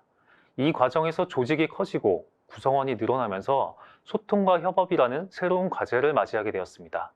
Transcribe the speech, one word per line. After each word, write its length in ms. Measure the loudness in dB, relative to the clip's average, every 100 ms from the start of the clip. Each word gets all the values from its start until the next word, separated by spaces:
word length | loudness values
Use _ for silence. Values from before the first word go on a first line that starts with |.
| _ _ _ _ _ -2
이 160 | 0
과정에서 540 | 2 2 2 -2 -2 -4
조직이 400 | -2 0 2 0
커지고 600 | -2 -4 0 0 0 -4 _ _
구성원이 480 | -4 0 0 0
늘어나면서 840 | -2 0 0 0 -4 0 0 0 -6 -20 -20
소통과 560 | -8 -8 0 2 4 2
협업이라는 680 | 2 0 0 4 2 2 -6
새로운 380 | -4 0 0 0
과제를 440 | -4 -2 2 2
맞이하게 400 | 2 0 0 -2
되었습니다. 600 | -2 -6 -10 -8 -8 -8